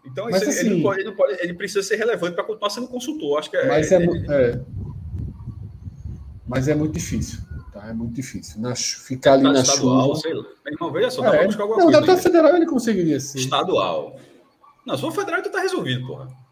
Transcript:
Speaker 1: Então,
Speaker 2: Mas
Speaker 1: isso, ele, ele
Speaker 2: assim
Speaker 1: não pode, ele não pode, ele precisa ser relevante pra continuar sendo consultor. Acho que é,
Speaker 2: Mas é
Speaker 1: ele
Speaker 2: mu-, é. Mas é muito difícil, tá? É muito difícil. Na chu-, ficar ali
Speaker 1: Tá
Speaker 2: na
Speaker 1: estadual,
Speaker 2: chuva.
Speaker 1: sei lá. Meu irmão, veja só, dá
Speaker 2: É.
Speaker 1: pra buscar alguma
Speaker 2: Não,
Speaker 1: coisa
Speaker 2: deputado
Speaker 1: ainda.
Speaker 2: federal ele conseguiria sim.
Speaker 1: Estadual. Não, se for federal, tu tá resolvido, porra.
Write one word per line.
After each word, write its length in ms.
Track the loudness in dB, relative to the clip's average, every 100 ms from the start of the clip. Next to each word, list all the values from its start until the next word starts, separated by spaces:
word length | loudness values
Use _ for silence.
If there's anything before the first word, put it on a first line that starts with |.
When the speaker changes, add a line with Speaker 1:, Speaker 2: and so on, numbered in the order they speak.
| -12
Speaker 1:
Então, 200 | -10 -2
Speaker 2:
Mas 120 | 0
Speaker 1:
isso, 100 | 0
ele, 80 | 0
ele 80 | 0
Speaker 2:
assim 80 | 2
Speaker 1:
não 40 |
pode, 160 | 0 0
ele 80 | -6
não 60 | 0
pode, 160 | 0 2
ele 120 | -6
precisa 280 | -6 -4 -4
ser 120 | -2 -2
relevante 380 | 0 0 -2 -4
pra 80 | -6
continuar 240 | -4 -6
sendo 180 | -6 -8
consultor. 520 | -8 -8 -6 -2 -2
Acho 100 | 0
que 60 | -2
é, 100 | 2
Speaker 2:
Mas 240 | 2 4
é 40 | 4
Speaker 1:
ele 100 | 4
Speaker 2:
mu-, 260 | 0 0
é. 300 | 2 2 0 -10 -10 -10 -12 -10 -10 -10 -12 -16 -14 -16 -16 -18 -14 -14 -14 -14 -16 -6
Mas 200 | -2 0
é 80 | 0
muito 180 | 0
difícil, 460 | -4 -4 -4 -4 -8 -12 -12 -14
tá? 160 | -16 -10
É 60 |
muito 200 | -8 -6
difícil. 480 | -8 -10 -12 -14 -8
Na 140 | -6 -4
chu-, 240 | -6 -8
ficar 320 | -10 2 6
ali 100 | 8
Speaker 1:
Tá 80 | 6
Speaker 2:
na 80 | 4
Speaker 1:
estadual, 460 | 4 2 4 4 4
Speaker 2:
chuva. 100 | 0
Speaker 1:
sei 140 | -4
lá. 100 | -6 -8 -16 -12
Meu 80 |
irmão, 180 | -8 -4
veja 180 | -2 -2
só, 120 | 2
dá 80 | 4
Speaker 2:
É. 40 | 4
Speaker 1:
pra 60 | 4
buscar 160 | 0
alguma 140 | -2 4
Speaker 2:
Não, 60 | 8
Speaker 1:
coisa 140 | 8
Speaker 2:
deputado 160 | 6 4
Speaker 1:
ainda. 120 | 4
Speaker 2:
federal 260 | 6 6 6
ele 80 | 2
conseguiria 540 | 0 0 0 0 0
sim. 200 | -4 -6
Speaker 1:
Estadual. 760 | -2 -2 0 0 0 -2 -6 -16 -20 _ _ _ _ _ -8
Não, 100 | -6
se 60 |
for 100 | -4
federal, 300 | -4 -4 -4
tu 80 | -4
tá 120 | -4
resolvido, 440 | -2 -2 -4 -4 -6
porra. 220 | -12 -14 -20 _